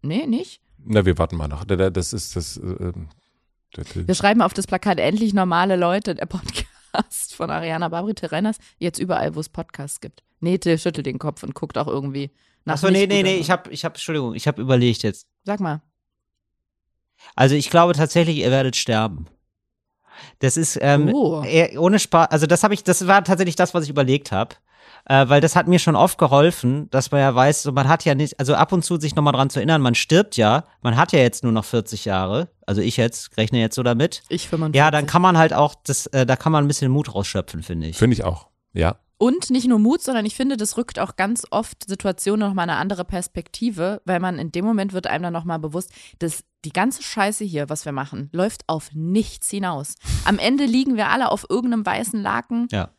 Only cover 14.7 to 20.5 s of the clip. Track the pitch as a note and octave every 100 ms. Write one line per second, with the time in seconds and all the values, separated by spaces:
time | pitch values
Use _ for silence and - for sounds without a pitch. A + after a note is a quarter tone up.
14.7 | B2+ B2 A2+ A2 - _ _ - G3+ F3+
15.7 | D#3 _ _ _ _ _ _ _ _ _
16.7 | _ _ _ _ _ - - C3 D3 -
17.7 | E3+ F3 D3+ D#3 E3+ E3 D3+ B2 C3+ C3
18.7 | - - A2 A2 D2+ E2 _ _ _ _
19.7 | _ _ _ _ - - _ C3+